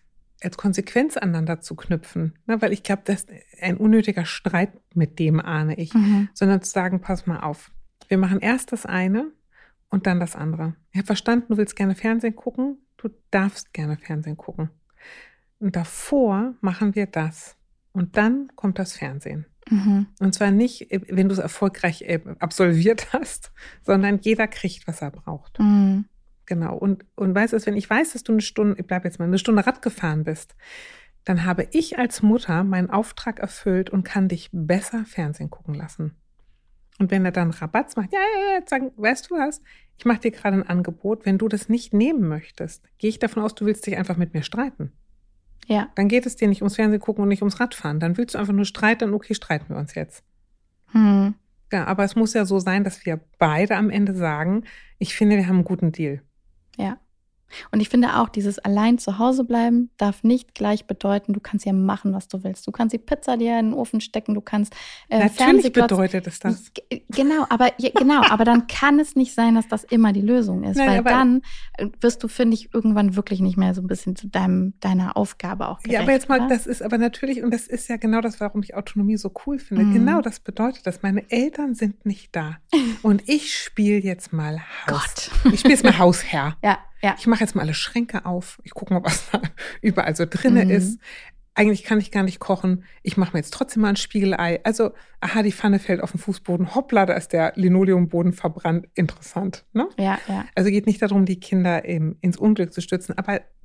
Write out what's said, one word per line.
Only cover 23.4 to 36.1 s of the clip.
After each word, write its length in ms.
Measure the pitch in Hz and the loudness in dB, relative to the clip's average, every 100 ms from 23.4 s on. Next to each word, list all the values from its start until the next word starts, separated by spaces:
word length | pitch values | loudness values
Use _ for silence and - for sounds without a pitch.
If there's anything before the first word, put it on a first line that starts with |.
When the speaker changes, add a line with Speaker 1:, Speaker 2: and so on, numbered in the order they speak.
| - - - - | -16 -20 -20 -8
Speaker 1:
sondern 360 | - 196 202 202 | 0 2 2 2
jeder 280 | 214 220 214 | 0 0 0
kriegt, 380 | - 190 - - | -4 -8 -8 -10
was 140 | 160 | -10
er 100 | 143 | -10
braucht. 460 | - - 156 - - | -12 -12 -12 -10 0
Speaker 2:
Mhm. 460 | 208 208 196 196 208 _ _ _ - | 4 6 4 2 -4 _ _ _ -6
Speaker 1:
Genau. 300 | 175 165 - | -4 -4 -4
Und, 280 | 196 190 - - | -2 -2 -6 -4
und 180 | 190 | 0
weißt 200 | 185 226 | 2 2
du, 120 | 220 208 | 0 -2
wenn 100 | 208 | -4
ich 120 | - | 0
weiß, 240 | 220 320 | 0 0
dass 100 | 240 | -4
du 100 | - | -2
eine 80 | 220 | 0
Stunde, 340 | 202 - 208 196 | 0 0 0 0
ich 60 | 180 | -4
bleib 200 | 180 180 | -4 -4
jetzt 120 | - | -4
mal, 80 | 175 | -2
eine 140 | 185 | 0
Stunde 260 | - 214 214 | 2 2 2
Rad 160 | - | -2
gefahren 440 | 240 - 165 151 156 | -4 -4 -4 -2 -4
bist, 300 | 156 - - - - - - - _ | -8 -12 -20 -20 -20 -20 -20 -20 _
dann 200 | - 180 180 | -2 -2 0
habe 220 | 180 - | -2 -2
ich 260 | 320 320 - | -2 -2 -2
als 240 | 247 - | -4 0
Mutter 420 | 208 233 - 170 | 2 2 0 -2
meinen 280 | 196 185 180 | 0 0 0
Auftrag 480 | - 226 - - 220 | -2 -4 -6 -10 -8
erfüllt 500 | 196 - - 185 190 | -10 -6 -2 -2 0
und 140 | 196 | -2
kann 240 | 180 202 190 | -2 0 0
dich 220 | 175 - | -2 -8
besser 520 | 175 156 180 - 233 214 | -6 -2 -2 -2 -8 -8
Fernsehen 440 | - 151 147 151 | -6 -6 -6 -10
gucken 240 | - - | -12 -10
lassen. 400 | 147 156 - 156 | -10 -10 -10 -10